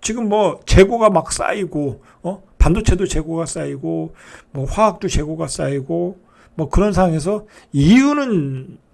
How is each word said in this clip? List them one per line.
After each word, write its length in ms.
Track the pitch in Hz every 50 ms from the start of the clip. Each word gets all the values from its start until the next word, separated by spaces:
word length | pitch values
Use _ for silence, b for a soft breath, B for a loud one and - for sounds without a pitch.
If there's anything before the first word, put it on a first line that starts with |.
지금 280 | - - 220 247 233 208
뭐 320 | 202 214 208 175 147 - -
재고가 460 | - - 185 196 202 233 233 220 214
막 220 | 196 165 160 - -
쌓이고, 720 | - - - 185 208 190 160 - 151 147 139 110 - b b b b b
어? 220 | 170 190 - - _ _ -
반도체도 500 | - - 175 220 220 - 185 180 196 -
재고가 380 | - 175 156 156 165 165 165
쌓이고, 680 | 135 - 170 151 143 143 139 139 160 165 165 160 160 B B B B B B B B -
뭐 140 | 139 135
화학도 420 | 135 - 208 220 214 190 - - 180
재고가 400 | - 147 151 151 160 160 160 135
쌓이고, 720 | - - 156 139 139 139 135 139 165 170 175 180 196 - b b b b b b b
뭐 140 | - 160 -
그런 240 | - 175 196 214 196
상황에서 540 | 170 190 180 160 160 143 180 208 214 208 B B B B B -
이윤은 1040 | 139 143 156 214 254 269 285 294 294 277 254 220 175 147 139 135 131 131 - - - _ _